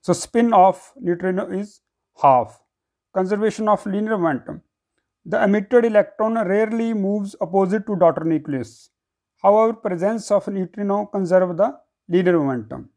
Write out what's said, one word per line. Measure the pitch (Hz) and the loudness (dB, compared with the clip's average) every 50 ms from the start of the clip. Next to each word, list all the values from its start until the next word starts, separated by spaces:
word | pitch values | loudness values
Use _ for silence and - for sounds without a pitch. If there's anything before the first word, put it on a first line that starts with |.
So | _ - 175 | _ -2 -2
spin | 170 - - - 233 233 233 220 | -2 -4 -2 0 0 2 4 6
of | 190 180 190 185 - - - _ - | 6 6 6 4 -2 -14 -20 _ -8
neutrino | - 175 175 170 180 185 185 190 - - | -4 -4 -4 -2 -2 -4 -4 -4 -6 -6
is | 190 190 208 208 _ _ _ _ _ _ _ _ _ _ | -8 -8 -8 -10 _ _ _ _ _ _ _ _ _ _
half. | - 143 131 123 110 104 - _ _ _ _ _ _ _ _ _ _ _ _ | 4 4 4 4 2 -2 -12 _ _ _ _ _ _ _ _ _ _ _ _
Conservation | 190 185 185 214 202 220 214 - - 220 | -4 -2 -2 -2 -2 -2 -4 -2 -2 0
of | 214 208 196 - | 0 0 0 -2
linear | 208 190 202 214 220 226 | -6 -4 -4 -2 -4 -2
momentum. | 196 170 165 135 117 - - - - _ _ _ _ _ _ _ _ _ _ _ _ _ | -2 -2 -2 -2 -4 -8 -14 -16 -16 _ _ _ _ _ _ _ _ _ _ _ _ _
The | 170 - - - | -6 -2 0 2
emitted | 196 202 208 202 _ 254 240 233 | 2 0 0 0 _ 2 2 2
electron | 233 214 208 208 208 - - 214 220 226 226 214 | 4 2 2 2 0 -4 -4 -2 -2 -2 -2 -2
rarely | 175 196 208 220 220 226 226 226 226 226 | 0 0 0 0 0 -2 -4 -2 -2 -2
moves | 208 190 196 202 214 202 202 - - | -2 -2 -2 -2 -4 -4 -8 -6 -8
opposite | 196 165 175 196 190 180 202 214 196 | -8 -2 0 0 2 2 0 -4 -2
to | - 208 | -4 0
daughter | 170 175 165 160 170 160 | 2 4 2 2 2 -2
nucleus. | 165 160 151 147 151 139 131 117 - - _ _ _ _ _ _ _ _ _ _ _ _ _ | -2 -2 -2 -4 -4 -6 -6 -6 -8 -14 _ _ _ _ _ _ _ _ _ _ _ _ _
However, | - 196 208 220 220 226 226 | 2 4 4 6 4 2 0
presence | 220 - 208 180 165 175 208 226 220 202 - | -4 -6 -6 -4 -2 -2 -2 -2 -4 -2 0
of | 202 196 196 | -2 0 0
neutrino | 208 196 196 185 170 _ 214 208 202 202 208 208 | -2 -6 -6 -6 -6 _ -6 -4 -2 -2 -2 -4
conserve | - - 202 190 165 185 185 185 180 175 | -4 -4 -4 0 2 4 4 4 2 0
the | 160 202 247 277 - _ _ _ _ _ | 0 0 0 -2 -10 _ _ _ _ _
linear | - 170 180 175 180 175 165 | 0 0 2 2 4 2 2
momentum. | 143 135 127 120 107 107 135 117 - _ _ | 0 -2 -4 -6 -8 -12 -14 -16 -16 _ _